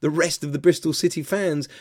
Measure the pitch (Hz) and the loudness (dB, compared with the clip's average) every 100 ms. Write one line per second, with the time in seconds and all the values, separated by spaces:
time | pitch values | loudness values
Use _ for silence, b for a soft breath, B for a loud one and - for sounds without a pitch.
0 | 151 151 170 - 147 143 170 165 160 147 | -2 0 0 -2 -6 0 4 4 2 0
1 | 175 165 143 196 190 147 139 B | 0 -2 -4 -2 0 -2 -4 B